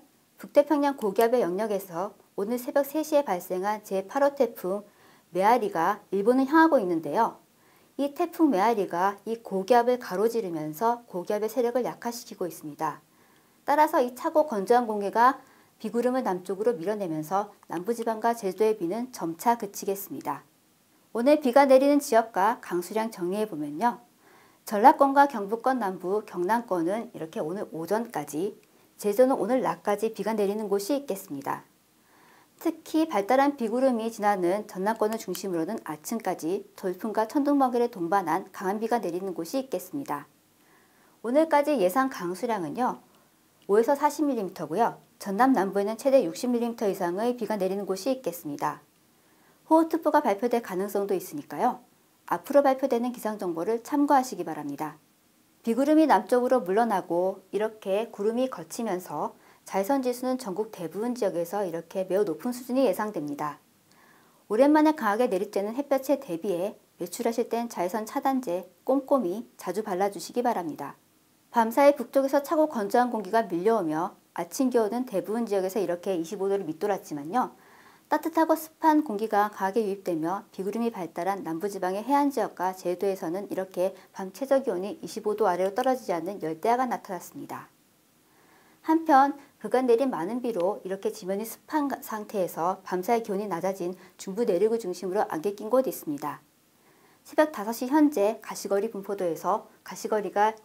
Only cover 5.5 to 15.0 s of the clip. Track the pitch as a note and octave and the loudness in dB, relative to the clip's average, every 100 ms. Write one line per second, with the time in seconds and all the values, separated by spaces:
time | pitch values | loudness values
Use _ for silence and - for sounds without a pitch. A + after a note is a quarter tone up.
5.5 | B3 G#3 F3 E3+ G#3+ - G3 G3+ B3+ C4+ | 4 2 0 0 0 -2 0 2 4 6
6.5 | D#4+ E4 C#4 F#3 D#3+ D#3 F3 A3+ - _ | 6 6 6 2 -2 0 2 0 -2 _
7.5 | _ _ _ _ - C#4 C#4+ E4+ - D#4 | _ _ _ _ -6 -4 -2 -4 2 2
8.5 | F#3+ G#3+ A3+ F3+ E3+ G3 G3+ - A3+ - | 4 2 2 0 0 0 -2 -8 -8 -6
9.5 | F#3+ F#3+ A#3+ A#3 B3 - F#3 A3+ A3+ F#3 | -2 4 4 4 0 -2 0 0 0 -4
10.5 | E3 D3+ D#3 A#3 A#3+ - F#3 F3+ G#3 G#3+ | -4 -6 -2 -2 -2 -6 -8 -4 -4 -2
11.5 | C4 A#3+ B3 G3+ D#3+ A#3+ A#3+ - G#3 F3+ | -2 0 0 -4 -6 -10 -10 -12 -8 -8
12.5 | D#3+ D3+ C#3+ D#3 C#3+ _ _ _ _ _ | -8 -12 -6 -6 -6 _ _ _ _ _
13.5 | _ - D4 D#4 D#4+ B3 B3 D#4+ D#4 D4+ | _ 0 4 4 4 0 -2 0 2 2
14.5 | G#3 F#3+ A#3+ A#3 G#3+ | 2 4 4 4 -2